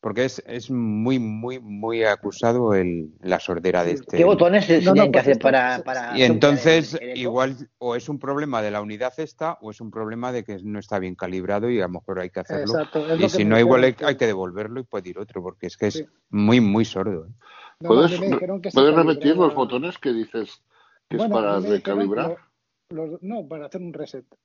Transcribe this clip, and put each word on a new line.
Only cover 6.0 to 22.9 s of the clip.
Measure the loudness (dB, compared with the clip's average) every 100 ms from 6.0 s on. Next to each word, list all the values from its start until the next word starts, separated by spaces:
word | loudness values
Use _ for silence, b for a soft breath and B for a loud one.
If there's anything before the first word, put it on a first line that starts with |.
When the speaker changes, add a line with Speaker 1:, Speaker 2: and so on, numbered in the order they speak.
| -6 2
Speaker 1:
Y |
Speaker 3:
sortear | 4
Speaker 1:
entonces, | 6 4 4 4 4 2
Speaker 3:
el, | -8
el | -8
eco? | -6
Speaker 1:
igual, | -4 -2 -2 -4 -16 _
o | -6 -6
es | -6
un | -10
problema | -6 -6 -4 -4
de | -4
la | -4
unidad | -8 -6 -8 -6
esta, | -12 _ -8 -8
o | -14
es | -14
un | -14
problema | -10 -8 -8 -6
de | -8
que | -8 -12
no | -10 -10
está | -6 -6
bien | -6
calibrado | -8 -8 -8 -4 -2 0
y | -2
a | -2
lo |
mejor | -6 -8 -8
hay | -8
que | -10
hacerlo. | -8 -6 -4
Speaker 2:
Exacto, | -4 -4 -6 -2
es | 0
Speaker 1:
Y |
Speaker 2:
lo | 2
que | 2
Speaker 1:
si |
Speaker 2:
me | 4
Speaker 1:
no, |
Speaker 2:
dijeron | 4 6
Speaker 1:
igual | 6
hay, | 4
Speaker 2:
que | 2
Speaker 1:
hay | -2 0
que | 0
devolverlo | 0 -4 -6 -8 -10
y |
puede | -10 -10 -10
ir | -14
otro, | -12 -10
porque | -12 -12 -14
es | -4
que | -4
es |
Speaker 2:
Sí. | -4 -12 _ _
Speaker 1:
muy, | 0 4 6
muy | 4 2
sordo, | 0 -2 -4 -6 -10
¿eh? | -20 b b b b
Speaker 2:
No, | 2
no, | 6
a | 6
mí | 2
Speaker 4:
¿Puedes, |
Speaker 2:
me | -2
dijeron | -2 -4 -6
que | -2
se | 4
Speaker 4:
puedes | 6
repetir | 6 4 4 2 4
los | 2
Speaker 2:
calibraba. |
Speaker 4:
botones | 2 -2 -2 -6 -6
que | -4
dices | -2 -4 -6 -8 -12 _ _ _ _ _
que | -4
es |
Speaker 2:
Bueno, | 0 0
a |
Speaker 4:
para | 0 0
Speaker 2:
mí |
me | 0
dijeron | -2 0 -2 0
Speaker 4:
recalibrar? | -2 -4 -6 _ _ _ _ _